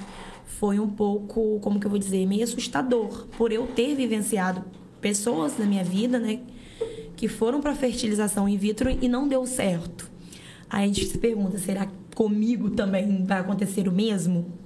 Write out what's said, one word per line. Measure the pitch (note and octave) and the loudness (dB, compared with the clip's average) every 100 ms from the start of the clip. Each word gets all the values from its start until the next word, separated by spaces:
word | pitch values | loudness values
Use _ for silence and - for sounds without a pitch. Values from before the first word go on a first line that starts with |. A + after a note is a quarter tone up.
| - - - - - | -4 -14 -16 -16 -12
foi | - G3+ G3+ | -2 2 2
um | G#3+ | 0
pouco, | G3+ G#3 G#3 G#3 A3+ A3 G#3 | 0 0 0 -2 0 2 2
como | G#3 G3+ | 2 0
que | G3+ | 2
eu | |
vou | G3+ | 0
dizer, | G3 F#3+ F#3+ | 2 2 4
meio | G3 | 2
assustador, | A#3 - - C#4+ C4 A#3+ G3+ - - - | 2 -2 -2 -2 2 2 2 -6 -10 0
por | A3+ | 0
eu | G#3+ B3+ | 2 -2
ter | A#3 C4 C#4 | 0 2 2
vivenciado | A#3+ A3 G3+ G#3 F#3 F#3 - - - - | 0 0 0 2 0 -2 -6 -14 -20 -6
pessoas | G3+ G3+ A#3+ D4+ D4+ - | -2 0 0 0 0 0
na | G3+ | 2
minha | G3 F3 | 2 2
vida, | F#3+ B3 B3 | 2 2 2
né, | G#3+ G#3+ - - - - A4 - - - | 0 -4 -6 -18 -16 -8 -8 -8 -12 -4
que | G#3+ | -4
foram | - A3+ C#4+ | 0 0 2
pra | D4 C#4+ | 0 0
fertilização | B3+ - A3 G#3 G#3+ G3+ G3+ | 0 0 0 2 2 2 2
in | G3+ | 2
vitro | G#3 G#3+ B3+ | 0 2 0
e | B3+ B3+ | 2 2
não | B3 C#4+ | 2 2
deu | C4 B3+ | 2 0
certo. | - G3 E3+ E3+ - - - - - - - - | 0 0 0 -4 -12 -16 -16 -20 -18 -20 -18 -4
Aí | G3+ G3+ | 0 2
a | |
gente | G3 - | 2 0
se | - | 0
pergunta, | A#3 G#3+ F#3+ F#3 | 0 2 0 -2
será | - G3 G3 | -2 -2 -4
que | - - - | -8 -12 0
comigo | G#3+ G#3 A3 A#3+ G3+ | 2 4 2 2 0
também | G#3 G3 F#3+ G3+ F#3+ F#3 | 0 2 2 2 2 2
vai | F#3+ | 0
acontecer | F#3+ G3 G3+ G#3 F#3+ | 0 0 0 0 2
o | |
mesmo? | F3+ A3 G3 E3+ E3+ E3+ - | 2 2 2 2 2 0 -8